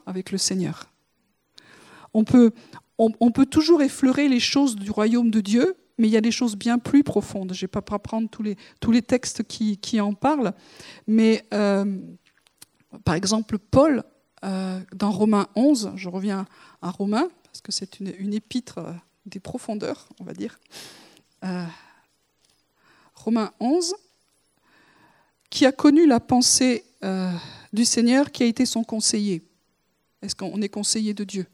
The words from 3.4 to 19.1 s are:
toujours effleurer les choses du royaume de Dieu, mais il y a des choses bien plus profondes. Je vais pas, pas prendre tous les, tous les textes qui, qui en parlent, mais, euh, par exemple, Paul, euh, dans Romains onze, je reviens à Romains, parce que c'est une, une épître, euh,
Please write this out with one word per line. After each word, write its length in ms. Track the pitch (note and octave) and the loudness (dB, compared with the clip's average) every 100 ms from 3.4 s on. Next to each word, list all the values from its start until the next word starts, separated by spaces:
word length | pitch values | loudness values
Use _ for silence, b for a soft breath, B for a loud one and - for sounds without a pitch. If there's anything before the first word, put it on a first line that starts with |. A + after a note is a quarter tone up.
toujours 360 | C4+ D#4 D#4 E4 | 2 2 4 4
effleurer 460 | C4+ - C4 C4 C#4+ | 2 2 0 2 2
les 140 | A#3+ | 2
choses 340 | - C#4 C#4 | 2 2 0
du 160 | G#3 G3 | -2 -6
royaume 400 | G#3+ G#3+ A#3+ A#3 | -2 2 2 2
de 80 | G#3+ | 2
Dieu, 380 | G3 A#3 F4+ F#4 _ - | 2 2 2 -2 _ 0
mais 100 | A3 | 2
il 40 | |
y 60 | A3 | 4
a 40 | |
des 100 | A3+ | 2
choses 260 | - A#3+ G3+ | 0 -2 -2
bien 220 | A#3 A#3+ | -2 -2
plus 240 | - C#4+ | 2 4
profondes. 500 | D4 G#3 - G3+ F#3+ | 4 0 -4 -6 -8
Je 80 | F#3 | -8
vais 80 | F#3+ | -8
pas, 120 | G#3 | -8
pas 180 | F#3+ G#3 | -6 -8
prendre 300 | - A3+ A3 | -6 -6 -6
tous 140 | - | -6
les, 140 | G#3+ F#3+ b - | -8 -8 b -6
tous 100 | A3+ | 0
les 100 | A#3 | 0
textes 420 | - B3 - - | 2 -2 -2 -8
qui, 340 | G#3+ - G#3+ G3 | -8 -4 -4 -4
qui 240 | - A3 | -4 -2
en 120 | G#3 | -2
parlent, 400 | G3+ C4+ D4+ G3+ B B B B B - | -2 0 0 -2 B B B B B 0
mais, 380 | A3 A3 A3 - | 4 4 2 -2
euh, 440 | G#3 G3+ G3 G3+ F#3+ E3 F3 _ _ _ _ _ _ _ - | -2 0 0 -2 -6 -12 -20 _ _ _ _ _ _ _ -8
par 100 | - | -2
exemple, 420 | E3+ F#3+ A3 A3 G#3+ | -2 -2 -2 -4 -8
Paul, 460 | _ C4 D#4 B3+ - _ _ _ | _ 4 4 2 -4 _ _ _
euh, 380 | G3 F#3+ F#3+ F#3 - | -8 -6 -6 -8 -12
dans 180 | G3 G3+ | -4 -2
Romains 360 | F#3+ G#3+ G3+ G3 | 0 2 2 0
onze, 380 | G#3 C#4 C4 G3+ | 2 2 2 -2
je 140 | F#3+ F#3 | -8 -10
reviens 360 | F#3 G3+ G3 F#3+ b b b | -6 -4 -4 -8 b b b
à 100 | F3 | -10
Romains, 380 | F3+ G3+ G#3+ F4 - | -6 -2 -2 -2 -6
parce 160 | _ - | _ -20
que 100 | - | -10
c'est 300 | - G3 - | -10 -10 -12
une, 120 | G3 F3+ | -12 -8
une 140 | G3+ | -6
épître, 460 | G#3+ - B3+ - - | -6 -6 -10 -8 -12
euh, 120 | E3 E3+ _ | -14 -14 _